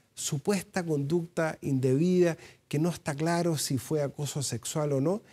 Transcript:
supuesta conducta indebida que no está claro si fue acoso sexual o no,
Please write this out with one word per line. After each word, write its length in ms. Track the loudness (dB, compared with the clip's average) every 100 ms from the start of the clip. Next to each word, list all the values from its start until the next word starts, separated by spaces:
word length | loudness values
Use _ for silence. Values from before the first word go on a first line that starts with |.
| _
supuesta 680 | -10 -6 -2 0 -2 -2 -4
conducta 760 | -2 -2 0 -2 -2 -2 -2 -2
indebida 800 | -2 2 2 4 4 6 4 2 -8 -20 _
que 100 | 0
no 100 | 0
está 260 | -2 -6
claro 440 | -2 0 2 2 0
si 180 | -2 -4
fue 240 | -2 -2
acoso 420 | -2 -4 -6 -4
sexual 520 | -4 -6 -4 -2 0
o 80 | 0
no, 200 | 0 -2 -6